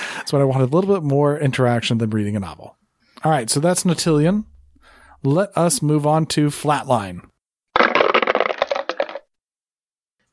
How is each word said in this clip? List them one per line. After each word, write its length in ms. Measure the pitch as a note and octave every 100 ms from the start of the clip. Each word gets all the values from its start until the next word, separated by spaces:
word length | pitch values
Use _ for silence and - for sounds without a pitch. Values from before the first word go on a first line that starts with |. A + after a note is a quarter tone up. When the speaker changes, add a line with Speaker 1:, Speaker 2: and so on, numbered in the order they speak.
Speaker 1:
<laughs> 140 | - -
Speaker 2:
That's 160 | -
what 100 | D3
I 20 |
wanted, 280 | C#3 C3 B2+
a 40 | D#3
little 160 | G3
bit 80 | G3
more 320 | D3+ C#3 D3 D3
interaction 600 | C#3+ C3 B2 A#2+ - A2+
than 120 | A2+
reading 260 | A2 G2+ G#2
a 40 |
novel. 360 | F2+ D2 - - _ _ _ -
All 60 | D3+
right, 180 | D3+ A2
so 80 | C#3+
that's 220 | E3 F3
Natillion. 600 | F3+ D#3 - D3+ D#3 G#3 A3 - - _ - - - -
Let 320 | C3+ D3 G3+ -
us 260 | E3+ -
move 240 | D3 D3+ D3
on 200 | D#3 D#3+
to 220 | - D3
Flatline. 720 | - D3 C#3+ C#3 A#2+ G2 F2 - _ _ _ _ - - - - - - - - - - - - - - - - _ _ _ _ _ _ _ _ _ _